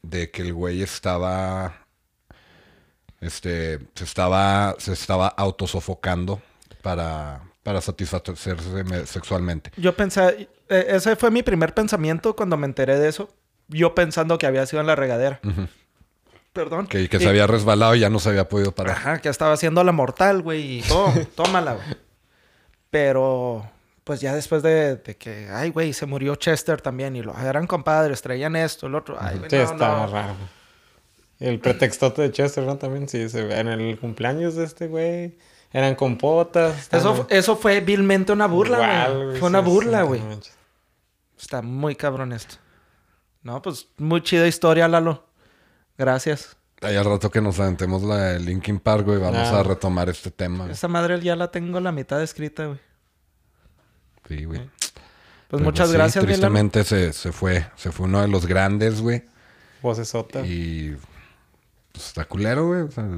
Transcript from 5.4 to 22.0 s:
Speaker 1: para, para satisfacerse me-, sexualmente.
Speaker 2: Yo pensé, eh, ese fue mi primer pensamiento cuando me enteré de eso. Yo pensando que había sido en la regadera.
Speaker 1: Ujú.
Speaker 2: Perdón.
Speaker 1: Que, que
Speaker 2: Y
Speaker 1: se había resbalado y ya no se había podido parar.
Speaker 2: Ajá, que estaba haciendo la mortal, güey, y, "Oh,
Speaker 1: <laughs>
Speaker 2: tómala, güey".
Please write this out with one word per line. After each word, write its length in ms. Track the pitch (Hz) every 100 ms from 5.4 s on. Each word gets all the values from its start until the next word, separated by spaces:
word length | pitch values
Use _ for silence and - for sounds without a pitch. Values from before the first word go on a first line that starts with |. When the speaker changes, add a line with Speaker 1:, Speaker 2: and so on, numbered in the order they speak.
| 98 - 98 95 - 90 95 87 90 104 - _ _ -
Speaker 1:
para, 580 | 98 87 82 78 73 69 90 _
para 180 | - 95
satisfacerse 1040 | - 87 90 92 - 85 98 85 87 95
me-, 220 | 92 90 -
sexualmente. 640 | 92 - 92 87 80 - -
Speaker 2:
Yo 180 | 180 175
pensé, 540 | 196 196 185 208 202 _ -
eh, 180 | 190 180
ese 260 | 190 220 220
fue 140 | 233
mi 120 | 233
primer 300 | 247 180 160
pensamiento 640 | - 214 202 156 160 226 214
cuando 220 | 196 156
me 80 | 139
enteré 320 | 131 131 139
de 100 | 151
eso. 220 | 151 214 _ _ _ -
Yo 260 | 151 170
pensando 420 | 170 170 160 160 165
que 100 | 143
había 200 | 135 135
sido 140 | 151
en 40 | 156
la 100 | 151
regadera. 440 | 135 117 135 135
Speaker 1:
Ujú. 240 | 101 92 90 - _ _ _ _ _ _ _
Speaker 2:
Perdón. 360 | - 160 165 196
Speaker 1:
Que, 200 | 98 90
que 80 | 95
Speaker 2:
Y 40 |
Speaker 1:
se 80 | 92
había 160 | 101 101
resbalado 480 | 113 104 104 113
y 60 | 117
ya 100 | 101
no 80 | 107
se 100 | 107
había 220 | 101 92
podido 220 | 104 98
parar. 220 | 95 95 95
Speaker 2:
Ajá, 200 | 139 160
que 100 | 151
estaba 240 | 135 156
haciendo 280 | 151 165 165
la 100 | 180
mortal, 500 | 165 127 - 190 196
güey, 180 | 165 156 143 123
y, 40 | 113
"Oh, 200 | 165 196 135
Speaker 1:
<laughs> 100 | 151 -
Speaker 2:
tómala, 380 | 170 185 156
güey". 120 | 107 151 -